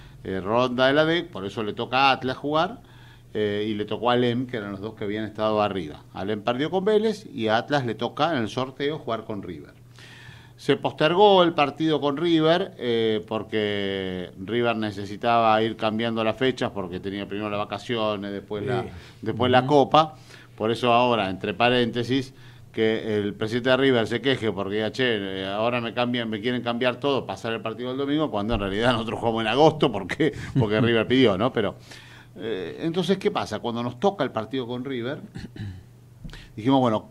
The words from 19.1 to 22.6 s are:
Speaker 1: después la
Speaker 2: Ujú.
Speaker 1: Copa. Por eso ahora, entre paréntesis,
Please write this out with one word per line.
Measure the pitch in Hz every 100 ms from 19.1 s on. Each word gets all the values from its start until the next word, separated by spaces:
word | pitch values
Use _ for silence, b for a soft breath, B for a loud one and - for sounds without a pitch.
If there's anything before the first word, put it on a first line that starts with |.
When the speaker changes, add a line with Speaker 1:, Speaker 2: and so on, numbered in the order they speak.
| B
Speaker 1:
después | 104 113 123
la | 127
Speaker 2:
Ujú. | 131
Speaker 1:
Copa. | 147 120 151 160 B B B B
Por | - 107
eso | 113 123
ahora, | 117 123 117 95
entre | 92 104
paréntesis, | 98 120 123 117 113 113 135 123 B B B